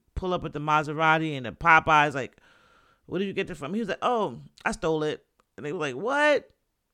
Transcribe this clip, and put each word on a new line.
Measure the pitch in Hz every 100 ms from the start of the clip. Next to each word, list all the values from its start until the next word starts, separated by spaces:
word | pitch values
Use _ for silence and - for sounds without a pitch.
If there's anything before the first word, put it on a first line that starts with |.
| _
pull | - 185
up | 175
with | 165
the | 147
Maserati | 151 151 151 151 160 160 160 139
and |
the | 120
Popeyes? | - 170 160 160 151 147
Like, | 139 117 _ _ _ _ _ _ _ -
where | 160
did | 196
you |
get | 190 190
it | 160
from?" | 139
He | 202
was | 208
like, | -
"Oh, | 208 240 190 117 143 _
I | 226
stole | 220 165 160
it." | 151 139 _ _ _ -
And | 143
they |
were | 147
like, | 147 127
"What? | 208 285 302 285 - _ _ _ _